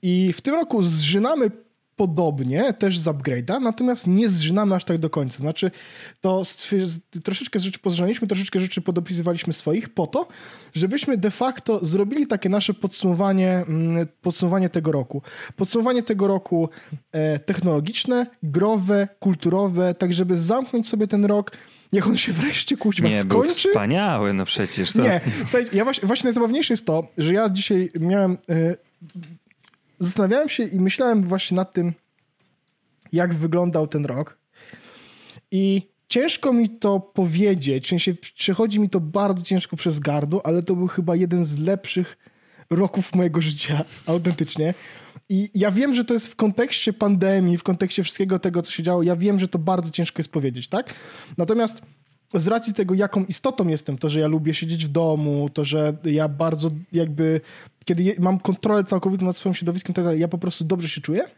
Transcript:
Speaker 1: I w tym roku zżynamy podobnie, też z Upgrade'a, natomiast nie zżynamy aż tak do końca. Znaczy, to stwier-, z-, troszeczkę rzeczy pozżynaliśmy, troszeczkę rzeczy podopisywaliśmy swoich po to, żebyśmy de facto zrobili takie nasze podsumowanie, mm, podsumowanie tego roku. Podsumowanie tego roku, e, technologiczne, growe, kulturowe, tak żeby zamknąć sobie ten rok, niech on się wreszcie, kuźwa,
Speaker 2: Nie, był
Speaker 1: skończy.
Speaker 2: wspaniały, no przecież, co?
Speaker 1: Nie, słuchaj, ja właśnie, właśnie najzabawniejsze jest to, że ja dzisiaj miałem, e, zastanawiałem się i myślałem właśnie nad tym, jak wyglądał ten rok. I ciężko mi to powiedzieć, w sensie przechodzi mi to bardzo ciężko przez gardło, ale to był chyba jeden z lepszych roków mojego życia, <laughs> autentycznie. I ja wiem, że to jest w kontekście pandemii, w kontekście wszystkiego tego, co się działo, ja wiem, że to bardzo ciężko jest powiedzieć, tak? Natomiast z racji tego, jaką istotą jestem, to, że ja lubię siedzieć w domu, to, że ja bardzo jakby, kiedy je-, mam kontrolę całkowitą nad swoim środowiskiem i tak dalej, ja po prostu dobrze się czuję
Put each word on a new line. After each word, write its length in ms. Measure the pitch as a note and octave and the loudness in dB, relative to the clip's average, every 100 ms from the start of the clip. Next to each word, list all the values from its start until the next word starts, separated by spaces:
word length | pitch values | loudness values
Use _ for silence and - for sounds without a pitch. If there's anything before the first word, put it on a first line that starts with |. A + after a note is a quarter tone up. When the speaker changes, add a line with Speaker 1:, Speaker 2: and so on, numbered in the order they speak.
Speaker 1:
I 320 | F#3 F3+ F#3+ | 2 2 2
w 80 | E3+ | 0
tym 120 | - D#4 | -2 -2
roku 280 | E4 A#3 | 0 0
zżynamy 680 | F3 D#3+ D3 G3 A#3 D#4 A3+ - _ _ _ - | 0 0 0 0 0 2 0 -2 _ _ _ -2
podobnie, 760 | G3 D#3+ E3+ C#3+ B2+ C#3+ C4 | 0 2 0 0 -2 0 0
też 260 | - G3 F3 | 0 0 0
z 60 | E3 | -2
Upgrade'a, 560 | D3+ C3+ B2 B2 A#3 | -2 -2 -4 -2 -2
natomiast 460 | B3 A3+ B3 A#3+ F3+ | -2 0 0 0 2
nie 220 | F#3 A3+ | 2 4
zżynamy 460 | F3+ D#3 F#3 G#3 F#3 | 2 2 2 2 0
aż 80 | - | 0
tak 120 | E3+ | -2
do 120 | D#3+ | -2
końca. 280 | - C3+ A#2+ | -2 -4 -4
Znaczy, 340 | C#3+ D#3+ F#3 - - - - - | -6 -2 -4 -4 -20 -20 -20 -4
to 220 | F#3+ F#3 F3+ | 0 0 -2
stwier-, 400 | - - G3+ F#3 | -6 -2 0 0
z-, 140 | E3 _ E3+ | -6 _ -10
troszeczkę 360 | D#3 F#3+ B3 G#3+ | -6 -6 -4 -4
rzeczy 200 | F#3 - | -4 -4
pozżynaliśmy, 480 | G3 E3+ F3+ A#3 G3+ | -4 0 0 0 -2
troszeczkę 320 | F#3+ G3 G3 | -2 -2 -2
rzeczy 220 | F#3 - | -2 -4
podopisywaliśmy 720 | F3+ F3 E3+ F3 E3+ E3+ - | -2 -2 -2 -2 -2 -2 -4
swoich 360 | D#3+ - E3+ A3 | -4 -2 -2 -2
po 140 | - E3+ | -4 -2
to, 200 | C#4 F4 - - - - | -2 -4 -10 -20 -20 -10
żebyśmy 440 | D#3+ F#3+ C#4 C#4+ A#3+ | -2 -2 0 -2 0
de 140 | G3+ | 0
facto 540 | - B3+ B3 - G#3+ E3+ | 0 -2 -2 -2 -2 0
zrobili 420 | F#3 G3+ C#4 C#4+ | 0 0 0 0
takie 220 | G3+ F#3+ | 0 0
nasze 240 | G3+ G3+ | 0 0
podsumowanie, 760 | G3 G3 - F#3+ F3 G3 F#3+ F#3 F3+ E3+ | -2 -4 -2 0 2 2 2 2 2 0
mm, 400 | D#3+ E3 E3 D#3+ _ | 0 0 0 -2 _
podsumowanie 480 | F3+ E3+ F3+ F#3+ F#3 | -4 0 0 2 2
tego 220 | F3 D#3 | 0 0
roku. 300 | D3 B2 C#3+ - - - - | 0 -2 -8 -10 -18 -18 -6
Podsumowanie 480 | F#3+ A#3 A3+ B3 | -2 0 2 0
tego 240 | A#3 G#3 G3+ | 0 2 2
roku, 420 | G3 F#3+ E3+ D#3+ - - D3 _ | 2 0 0 0 -4 -16 -16 _
e, 280 | D#3+ D#3 D3 | -2 0 0
technologiczne, 880 | D3 F3+ F3 D3+ D3+ A3+ - B3 A#3+ _ | -2 0 2 2 0 -4 0 0 0 _
growe, 640 | D#3 D3+ G3+ A3 F#3 G3+ G3 _ | -2 2 2 2 2 2 0 _
kulturowe, 760 | G3 E3+ C#3+ F#3 G3+ F3 F3+ | 0 2 2 2 2 2 0
tak 200 | F3 F#3 | 2 0
żeby 240 | F3 F#3 F3 | 0 2 0
zamknąć 500 | E3 A#3 C4 A#3+ A3 | 2 0 0 -2 0
sobie 180 | G#3+ G#3+ | 0 0
ten 180 | G#3 G3+ | 2 4
rok, 260 | G#3 G3+ - - - _ | 2 0 -10 -20 -20 _
niech 140 | G3 G3 | 0 2
on 100 | - | 2
się 160 | - | 0
wreszcie, 440 | E3 C#4 - - C#4+ | -2 -2 -2 -2 0
kuźwa, 300 | A3 F#3+ A2 | 0 2 2
Speaker 2:
Nie, 80 | G#2 | 2
był 280 | F#3 G#3+ | 2 2
Speaker 1:
skończy. 260 | D4 F4 F#4+ | 2 2 2
Speaker 2:
wspaniały, 640 | G4 G#2 D#3+ G3+ C3+ G2+ | 2 2 0 2 2 0
no 120 | G2 F#2 | 0 -2
przecież, 460 | - G2 - F#2 | -2 -2 -2 -2
co? 80 | A3 | 2
Speaker 1:
Nie, 180 | B3 F3+ C#3 G#2 A#3 | 2 2 0 -4 0
słuchaj, 200 | B3 A#3+ | 0 0
ja 100 | G3 | 0
właśnie, 240 | A#3 C4+ G3 | 0 0 0
właśnie 200 | C4 B3+ | 0 0
najzabawniejsze 460 | A#3 A#3 C4+ D4+ | 2 2 0 0
jest 120 | A3+ - | -2 0
to, 220 | D#3+ E3 - | -2 -2 -2
że 160 | D#3 | 0
ja 160 | F#3+ A3 | 2 2
dzisiaj 400 | F#3+ G3 F#3+ F#3 E3+ | 0 0 2 0 0
miałem, 380 | E3 G3 F#3+ F3+ - | 2 4 2 0 -2
e, 260 | E3 E3 F3 _ _ E3 F3+ D#3+ E3 _ _ _ _ _ _ | 0 2 -2 _ _ -18 -18 -18 -20 _ _ _ _ _ _
zastanawiałem 500 | F3 F#3 F#3+ A#3+ D4+ | -2 2 2 2 0
się 140 | - | -2
i 160 | A3 F#3+ | -2 2
myślałem 440 | F#3 - B3+ A3 | 0 2 2 2
właśnie 320 | F#3 F#3 - F3+ | 2 0 0 -2
nad 180 | F#3 | 0
tym, 200 | - F3 E3 _ _ _ _ _ _ _ _ _ _ - | -2 -2 -4 _ _ _ _ _ _ _ _ _ _ -6
jak 200 | E3 F3 | -2 0
wyglądał 540 | E3 D#3+ E3+ F3 E3 D3+ | 0 0 0 0 0 -2
ten 180 | D3+ C#3+ | -2 -4
rok. 320 | B2 D#3 - _ _ - - - - - - - - _ | -4 -8 -10 _ _ -20 -20 -20 -20 -20 -20 -20 -20 _
I 300 | F#3+ G3 G3 F#3+ _ _ | 0 2 0 -2 _ _
ciężko 440 | A#3+ D4+ - C#4 | 0 0 0 2
mi 160 | A#3+ A3+ | 2 2
to 300 | A3+ G#3 G3 | 0 0 0
powiedzieć, 840 | G3 - F3+ D#3+ G#3 F#3+ C#3 C3+ C3 | 0 0 0 4 2 2 2 -2 0
w 40 | |
sensie 240 | F3 F3+ E3+ | 0 0 -2
przechodzi 640 | - - - F#3+ A3 G#3 | -8 -6 -2 2 2 2
mi 100 | G#3 | 2
to 100 | F#3+ | 2
bardzo 440 | D#3 G3 G3+ F#3+ | 0 0 0 0
ciężko 340 | E3+ F#3+ - E3 | 0 -2 -2 -4
przez 220 | F3 D3+ | -2 -2
gardło, 460 | D3 D3 D3 F#3 D#3 | 0 0 0 -2 0
ale 180 | E3+ | 0
to 120 | F3 F#3 | 0 0
był 120 | F3+ | 0
chyba 280 | - E3+ E3+ | -2 0 2
jeden 300 | F3+ F3 D#3+ | 2 2 0
z 120 | D3 | 0
lepszych 600 | D#3+ G3 - - F3 - _ _ _ _ - | 0 -2 -2 -4 -4 -6 _ _ _ _ -4
roków 460 | E3+ G3 - F3+ F3+ | 0 2 0 0 2
mojego 260 | F3+ D#3+ | 2 2
życia, 420 | D#3 D3 - D3 - - | 0 -2 -2 -2 -2 -8
<laughs> 100 | - | -2
autentycznie. 680 | E3+ E3+ D#3+ D3+ - D#3 F3+ - - - - _ | 0 0 -2 -4 -2 -2 -2 -10 -20 -20 -20 _
I 200 | F#3+ G3+ G3+ | -2 0 0
ja 160 | G#3 | 2
wiem, 220 | F#3+ C#4 | 2 2
że 120 | B3 A#3+ | 2 0
to 80 | |
jest 140 | A#3 A3+ | -2 -2
w 80 | - | 0
kontekście 580 | A3 G3 C4+ - - | 0 2 0 0 -2
pandemii, 640 | G#3 G#3 G3 F#3+ G3 F#3 F3 | 0 2 4 4 4 4 2
w 60 | |
kontekście 400 | - F3+ F#3 - | 0 0 0 -2
wszystkiego 360 | F3 - G3 F#3 | -4 -2 -2 0
tego, 220 | F#3+ F3 | 0 -2
co 100 | E3+ | -4
się 120 | - | -4
działo, 200 | E3 F3+ | 0 2
ja 120 | E3+ F3 | 2 2
wiem, 240 | G3 G3+ | 2 2
że 80 | F#3 | 0
to 120 | F3+ | -2
bardzo 320 | D#3+ F#3 E3 | 0 0 -2
ciężko 280 | D#3 E3+ - | -4 -4 -4
jest 120 | D#3 | -4
powiedzieć, 360 | D#3+ C3+ B2 A#2+ | -2 -2 -4 -6
tak? 260 | G3 B3+ - - - - - | -6 -6 -14 -20 -20 -14 -6
Natomiast 440 | E3+ A3 A3+ - - _ _ _ _ | 0 2 0 -4 -20 _ _ _ _
z 140 | G3 D#3+ | -2 0
racji 260 | A3+ A3+ | 0 -2
tego, 200 | G3+ F#3 | -2 0
jaką 300 | F#3+ G3+ G3+ F#3+ | 2 2 0 -2
istotą 420 | F3 C4 B3+ F3+ | -2 -4 0 0
jestem, 300 | D#3 - C3+ | 0 -4 -4
to, 120 | D#3 | -2
że 100 | D3 | 0
ja 80 | D3+ | 2
lubię 260 | D#3+ D#3 | 2 0
siedzieć 320 | D#3 E3 E3 D#3 | -2 -4 -4 -2
w 20 | |
domu, 600 | C#3+ E3 D#3 D3+ C#3+ C#3+ | 0 2 2 0 0 -2
to, 120 | C#3+ C#3+ | -2 -2
że 320 | D3+ D3+ D3+ | 0 0 -2
ja 240 | E3 D3 D#3 | 0 0 0
bardzo 420 | C#3+ E3 D#3+ D#3+ D3+ F3 | 0 -2 0 -2 -4 -4
jakby, 500 | E3+ D#3+ D3 D#3+ D#3+ - - - _ - | -2 -2 0 2 0 -2 -20 -20 _ -4
kiedy 180 | F3 | 0
je-, 120 | F#3 G3+ | 2 2
mam 200 | F3+ F#3+ | 2 2
kontrolę 440 | - F#3 A3 G#3+ | 0 -2 2 2
całkowitą 420 | G3 F#3+ F#3+ F#3+ F#3 | 2 0 0 0 0
nad 120 | F3+ | -2
swoim 180 | G3 F3+ | -4 -2
środowiskiem 360 | E3+ F3 - | -2 -4 -4
i 20 | F#3 | -2
tak 80 | F3 | 0
dalej, 140 | D#3+ | 0
ja 80 | E3+ | 0
po 100 | E3+ | -2
prostu 280 | F3+ - D#3+ | -4 -4 -2
dobrze 240 | F3+ E3 | -2 -2
się 120 | - | -8
czuję 240 | C#3+ E3+ F4 | -4 -2 -4